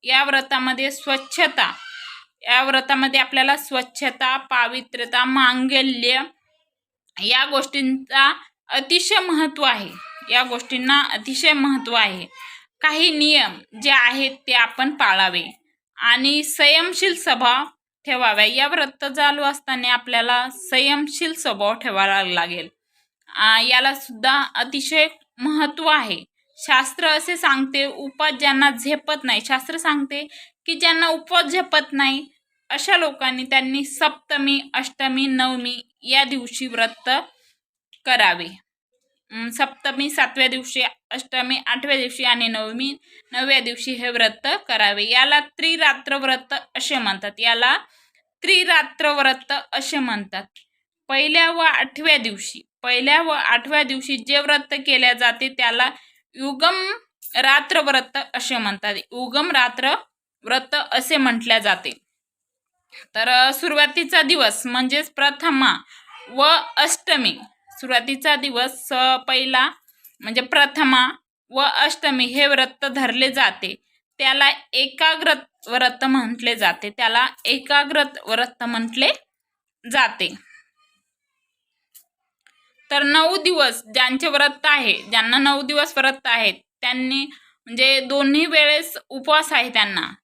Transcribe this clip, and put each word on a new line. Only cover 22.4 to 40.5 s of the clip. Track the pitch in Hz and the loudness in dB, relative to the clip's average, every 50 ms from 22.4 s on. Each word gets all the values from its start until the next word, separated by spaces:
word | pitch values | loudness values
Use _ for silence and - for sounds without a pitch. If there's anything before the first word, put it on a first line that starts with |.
| 170 175 175 175 160 - _ _ _ _ _ _ _ _ _ _ _ - - | -2 -2 -6 -10 -12 -14 _ _ _ _ _ _ _ _ _ _ _ -14 -4
आ, | - 214 220 220 226 | 0 2 4 4 4
याला | 233 247 254 254 262 269 269 | 4 4 2 4 2 2 -2
सुद्धा | 269 - - 240 214 226 262 269 285 269 - _ | -2 -12 -16 -12 -2 0 2 2 2 0 -2 _
अतिशय | 208 240 262 277 277 269 277 320 311 302 320 320 _ _ _ _ | -6 -6 -4 -4 -6 -6 -2 2 2 2 0 -2 _ _ _ _
महत्त्व | - 247 294 302 302 311 294 302 - 320 | -6 -4 -4 0 0 -2 -2 -4 -2 2
आहे. | 311 302 294 240 214 180 - - _ _ _ _ _ _ | 2 2 2 0 -4 -6 -8 -10 _ _ _ _ _ _
शास्त्र | - - - - 254 269 262 - - 339 | -14 0 2 2 2 2 0 -4 -2 0
असे | 330 311 311 330 - 349 | 0 0 0 -2 -4 -6
सांगते, | 339 - 311 269 262 269 262 269 277 277 | -2 0 0 2 2 0 -2 -2 -2 -2
उपवास | 277 - - 294 277 - - 302 311 285 | -2 -4 -8 -12 -12 -4 -2 -2 -2 0
ज्यांना | 247 294 277 269 269 285 285 | 2 0 2 4 4 2 2
झेपत | 262 233 - 277 302 302 _ - 302 285 285 | 2 0 -4 -4 -4 -4 _ -6 -6 -4 -2
नाही, | 254 226 208 214 | -2 -2 -2 0
शास्त्र | - 262 262 269 - 320 | -2 -4 -4 -2 -6 -8
सांगते | 330 330 320 294 294 277 269 285 285 302 294 - - - _ _ _ _ | -4 -2 -2 -2 -2 -2 -4 -6 -10 -10 -12 -16 -20 -20 _ _ _ _
की | - 330 | -8 -4
ज्यांना | 285 349 330 330 330 339 | 0 2 2 2 2 2
उपवास | 330 320 320 320 - 359 349 339 | 0 0 -4 -4 0 0 0 2
झेपत | 285 311 370 359 359 - 302 294 294 294 | 2 -2 -2 -2 2 0 0 0 0 -2
नाही | 269 277 269 269 277 294 - _ _ _ _ _ _ _ _ | 0 0 0 0 -4 -8 -12 _ _ _ _ _ _ _ _
अशा | 240 277 - - 392 | -8 -6 0 2 2
लोकांनी | 349 330 302 277 - 269 254 254 254 254 | 2 2 0 -2 -4 -4 -4 -4 -4 -4
त्यांनी | 254 269 269 262 262 269 277 277 | 0 0 0 0 0 -4 -4 -4
सप्तमी, | 277 - - 320 302 302 - _ _ 302 285 277 277 277 277 269 - - | -6 -4 0 0 0 -2 -4 _ _ -4 -2 0 0 0 -2 -2 -4 -6
अष्टमी, | 254 262 - - _ 269 269 254 262 269 | -6 -6 -6 -8 _ -4 -2 -2 -2 -2
नवमी | 277 262 254 254 262 254 247 240 247 247 240 - _ _ _ | 0 0 0 0 0 -2 -4 -8 -8 -10 -12 -16 _ _ _
या | - 247 262 269 277 | -4 0 2 2 2
दिवशी | 254 277 262 240 240 233 - 262 | 2 -2 -6 -8 -8 -10 -10 -10
व्रत | 254 233 226 226 226 226 - - 254 262 294 339 - _ _ _ _ _ _ _ _ _ _ _ _ _ _ _ | -8 -2 -2 -2 -2 -2 -8 -4 -2 -2 -2 -2 -6 _ _ _ _ _ _ _ _ _ _ _ _ _ _ _
करावे. | 262 254 240 208 185 175 175 170 180 190 - _ _ _ _ _ _ _ _ _ _ _ _ _ _ | -2 2 4 4 4 4 0 -6 -12 -12 -18 _ _ _ _ _ _ _ _ _ _ _ _ _ _
अं, | 214 226 226 240 | -12 -10 -10 -10
सप्तमी | 233 - 277 277 - _ - 277 269 262 277 294 | -2 -2 -4 -4 -4 _ -6 -6 -4 -2 -4 -4
सातव्या | 294 - 269 254 - 269 262 | 0 0 -2 0 2 0 0
दिवशी, | 262 | 0